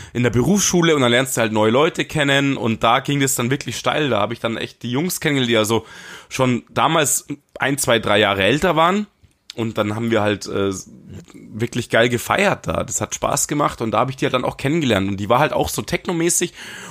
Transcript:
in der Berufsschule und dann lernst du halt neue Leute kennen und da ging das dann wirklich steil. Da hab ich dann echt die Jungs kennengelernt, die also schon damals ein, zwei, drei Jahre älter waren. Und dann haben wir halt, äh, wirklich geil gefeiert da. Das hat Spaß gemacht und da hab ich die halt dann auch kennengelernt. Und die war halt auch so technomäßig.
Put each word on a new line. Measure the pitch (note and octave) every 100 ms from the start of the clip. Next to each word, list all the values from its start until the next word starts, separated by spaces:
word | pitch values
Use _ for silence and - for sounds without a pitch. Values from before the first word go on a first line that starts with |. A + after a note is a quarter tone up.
| -
in | A#2
der | A#2+
Berufsschule | G#2+ C#3 G3+ - F3+ E3
und | D3+
dann | B2
lernst | A#2+ C3+ -
du |
halt | A2+
neue | A2 A2
Leute | B2 E3 F3
kennen | D3+ D#3 C#3+ C#3 C#3 C3+
und | A2+ A2
da | A#2 B2+
ging | C3 C#3+
das | C3
dann | - A#2+
wirklich | C#3+ - A2+
steil. | B2+ D3+ D3
Da | G#2+
hab | G#2+
ich | A#2
dann | A2+ A2+
echt | A#2+ -
die | A#2+
Jungs | B2 F3+ -
kennengelernt, | D#3+ C#3+ A#2+
die | A2+
also | G#2+ A2+ - - - - -
schon | - B2+ B2 -
damals | A#2+ C3 E3 C#3+ - - C#3+ _ -
ein, | B2+ C#3
zwei, | - A#2
drei | G2+ G#2
Jahre | G#2 G2
älter | F#2+ C#3+ F#3 D#3
waren. | E3+ G3 G#3 _ _ _ - -
Und | A2+ A2
dann | G#2 G#2+
haben | A#2
wir | A2
halt, | G#2 G2+ -
äh, | G2+ G2 F#2+ - - - F#2+ F2 - -
wirklich | G#2+ A#2 B2+ -
geil | A#2 A#2+
gefeiert | A#2+ - A2+ G3 D3 -
da. | E2
Das | - -
hat | G#2+ -
Spaß | A2 - -
gemacht | D3+ D3+ -
und | A2+
da | G#2+
hab | B2+
ich | C3
die | C#3
halt |
dann | B2+
auch | B2 -
kennengelernt. | C#3 E3 C#3 G2+ F#2+
Und | G2
die | G2+
war | A#2+
halt | D3+
auch | - -
so | -
technomäßig. | - E3+ - E3+ E3+ - F3 - - - -